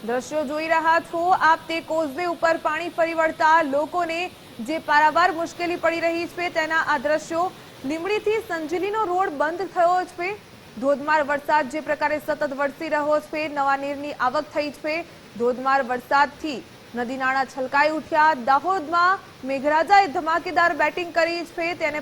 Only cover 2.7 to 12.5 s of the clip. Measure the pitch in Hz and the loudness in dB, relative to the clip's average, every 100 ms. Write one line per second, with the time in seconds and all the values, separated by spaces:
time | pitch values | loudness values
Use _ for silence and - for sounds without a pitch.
2.7 | 311 339 320 330 330 320 - 320 320 311 | -2 -4 0 0 2 0 2 4 6 4
3.7 | 277 302 349 339 330 370 - - - 226 | 0 0 -2 -2 -2 -6 -10 -20 -12 -6
4.7 | 311 262 294 311 302 359 320 339 - 349 | -6 2 4 6 4 2 2 -6 -4 -4
5.7 | 349 330 330 330 339 339 - 349 339 311 | 0 0 0 0 -2 -4 -4 -4 -2 0
6.7 | 320 - 294 285 311 302 330 370 - - | 0 0 0 0 -2 -2 -2 -2 -4 -20
7.7 | - 269 320 349 427 427 440 - 339 311 | -12 -6 -6 -2 -2 0 -2 -2 -6 -4
8.7 | 339 381 427 415 359 392 285 302 339 370 | -4 -2 -2 -2 0 -2 0 -2 -2 -6
9.7 | - 349 359 359 - 349 415 - - - | 2 2 2 -2 -6 -6 -6 -14 -20 -18
10.7 | - 262 285 285 311 277 285 285 302 269 | -4 -2 0 2 0 2 -2 0 0 0
11.7 | 294 285 294 294 302 294 294 294 | -6 -4 -2 -2 -2 -4 -4 -4